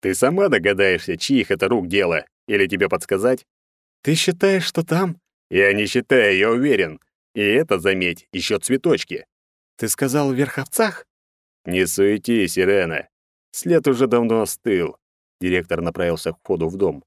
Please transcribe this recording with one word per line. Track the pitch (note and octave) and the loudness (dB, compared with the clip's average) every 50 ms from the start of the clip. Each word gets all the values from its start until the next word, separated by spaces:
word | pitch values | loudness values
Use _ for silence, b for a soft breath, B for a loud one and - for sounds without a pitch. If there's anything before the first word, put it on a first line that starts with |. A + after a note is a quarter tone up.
"Ты | - F#2+ F#2+ | -2 -2 0
сама | - - B2+ E3+ F#3+ G3+ G3 | 2 0 0 2 2 2 2
догадаешься, | - G#2 E2 G2+ G2+ F#2+ G2 F#2+ F#2 E2 - - F2 | 2 2 2 2 2 2 2 2 2 0 -2 -6 -6
чьих | E2 - - C#3 C3 G#2 - | -6 -2 0 0 0 2 0
это | G2+ F2 F#2+ F#2+ | -2 -2 0 0
рук | A#2+ A#2 F2+ F2 | 0 0 -2 -2
дело? | F#2 G2+ G2 F2 E2 D#2 - _ _ _ _ - | 0 0 0 0 0 -2 -4 _ _ _ _ -2
Или | G#2 G2+ G2 F#2 | 0 0 0 0
тебе | G3+ C3+ G3 F#2 | 0 -2 -2 0
подсказать?" | - F2+ - - G2 F#2+ G2+ B2 C3 B2+ _ _ _ _ _ _ _ _ _ _ _ _ | -2 -4 -4 -4 -4 0 0 0 -2 -2 _ _ _ _ _ _ _ _ _ _ _ _
"Ты | _ - D#3 | _ -2 -2
считаешь, | D#3+ - - F3+ F3 - G3 G3 F#3 E3+ | 0 0 -2 -2 0 0 0 0 0 -2
что | - - - E3 | -4 -4 -4 -4
там?" | - D#3+ E3+ F#3+ F#3 E3+ _ _ _ _ _ _ _ | -2 0 -2 0 -2 -4 _ _ _ _ _ _ _
"Я | - F2+ G2 G2+ G2+ | 0 2 4 4 4
не | - G#2 | 2 0
считаю, | G2 - B2 A2+ _ C#3 C3 A2 G2+ F#2+ | 0 0 -2 0 _ 4 4 6 4 4
я | F#2 G2 A2+ | 4 2 2
уверен. | A#2 A#2+ C3 D3 C3 G2+ F#2 D#2+ D#2 - _ _ _ _ _ _ _ | 2 2 2 2 2 2 2 -2 -4 -12 _ _ _ _ _ _ _
И | A2 | -2
это, | G#2 G2+ G#2 C3 D#3+ D#3+ G2+ F#2+ | 0 2 2 2 2 2 -2 0
заметь, | E2 G2 G2 F#2+ F2+ F2 E2+ E2+ - _ | 0 0 0 0 0 -2 -4 -6 -10 _
ещё | - F#2+ F2 - G#2+ G2 | -10 -8 -4 -2 -4 -4
цветочки". | - - C3+ C3+ - F3 D3 A2 - _ - - - _ _ _ _ _ _ _ _ _ _ _ | -2 -2 -4 -2 2 0 0 0 -2 _ -12 -14 -14 _ _ _ _ _ _ _ _ _ _ _
"Ты | B2 A2 | -6 -6
сказал, | - - D3 C3+ B2 D3+ D3 C#3 | -4 -2 -4 -2 0 0 0 0
в | C3 | 0
Верховцах?" | B2 C#3+ C3 - - C3+ - - - A3+ G#3+ F3 - - _ _ _ _ _ _ _ _ _ _ _ _ | -2 -2 -4 -4 -8 -8 -8 -2 -2 -2 -2 -2 -8 -18 _ _ _ _ _ _ _ _ _ _ _ _
"Не | - F2 F#2 F#2 | -4 0 0 0
суетись, | E2+ - - G2 G2+ G#2 G#2 - - A#2+ A2+ G2 E2+ - F#2+ | 0 2 0 2 2 2 0 -2 -2 0 0 0 -2 0 0
Ирена. | F#2 F#2+ G2+ G2+ F#2 E2 D#2+ D2 - _ _ _ _ _ _ _ _ _ | 0 2 2 0 0 -2 -4 -8 -10 _ _ _ _ _ _ _ _ _
След | - - - F3 F3 D#3+ B2+ C#3+ | -16 -10 -4 0 0 2 2 2
уже | C3 A#2+ C3+ B2 | 2 2 2 2
давно | A#2 A#2+ A#2+ A#2 A2+ A2+ | 2 2 2 2 0 0
остыл". | G#2+ F#2+ - - _ A#2+ G2+ F#2 E2+ D2 - _ _ _ _ _ _ _ _ _ | 0 -2 -6 -6 _ 0 0 0 0 -2 -6 _ _ _ _ _ _ _ _ _
Директор | F2+ F2+ F2+ F2+ - - - E2+ | -4 -2 -2 -2 -2 -2 -6 -4
направился | F2 E2+ E2 - F2+ F2 E2+ E2 - F2 E2 | -4 -6 -4 -2 -2 -2 -2 -2 -4 -8 -8
к | _ | _
входу | _ - G2 E2+ E2 D#2+ | _ -4 -2 -2 -2 -4
в | F2 F#2+ | -2 -2
дом. | G2 F2+ D2+ C#2+ - | -2 -2 -2 -4 -14